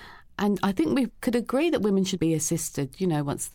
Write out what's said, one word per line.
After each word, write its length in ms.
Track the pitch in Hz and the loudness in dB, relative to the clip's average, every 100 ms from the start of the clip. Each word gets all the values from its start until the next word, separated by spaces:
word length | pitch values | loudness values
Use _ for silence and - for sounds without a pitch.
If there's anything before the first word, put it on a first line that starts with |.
| - - - - | -20 -20 -14 -2
and 200 | 208 202 | 0 2
I 80 | 196 | 0
think 240 | 190 320 | 0 2
we 160 | 254 233 - | 2 0 -2
could 160 | - | 0
agree 340 | 240 233 254 339 | 0 0 0 2
that 120 | 294 | 2
women 240 | 208 196 | 2 2
should 140 | 190 185 | 0 0
be 140 | 160 | 0
assisted, 600 | 156 - 165 - - 139 - | 0 0 -2 -4 -4 -6 -2
you 100 | 185 | 0
know, 140 | 151 | 0
once 300 | 143 - - | 0 -4 -8